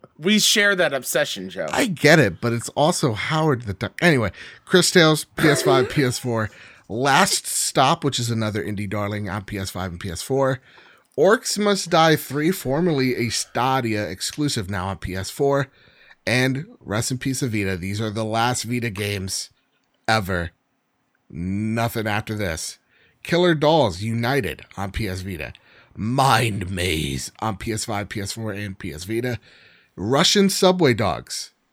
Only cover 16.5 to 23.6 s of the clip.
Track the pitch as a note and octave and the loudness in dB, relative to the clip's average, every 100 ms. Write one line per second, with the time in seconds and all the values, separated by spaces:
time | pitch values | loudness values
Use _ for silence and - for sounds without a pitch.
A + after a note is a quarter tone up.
16.5 | C3 D#3+ - - G#2 - B2 C3+ C3 C3+ | -2 -8 -14 -6 -4 -2 -4 -4 -2 -2
17.5 | G#2+ F#2+ F#2 F#2 G#2 A2+ G#2 A2 A2+ A#2+ | -2 -2 -4 -4 -4 -4 -4 -2 0 0
18.5 | A#2+ A2 B2 A#2 G2+ G#2 G2+ F#2+ - - | 0 -4 -4 -4 -4 -4 -4 -4 -8 -10
19.5 | _ _ _ _ _ - A2+ F#2+ F2+ E2+ | _ _ _ _ _ 0 0 0 -2 -4
20.5 | _ _ _ _ _ _ _ _ D2 F2+ | _ _ _ _ _ _ _ _ -8 -6
21.5 | G2 G#2+ A#2 A#2 A#2 G#2+ G#2 - G#2+ F#2+ | -4 -2 -2 -2 -2 -2 -2 -4 -4 -4
22.5 | D#2+ - - _ _ _ _ - E3+ F3+ | -4 -8 -14 _ _ _ _ -2 2 4
23.5 | D#3 | 4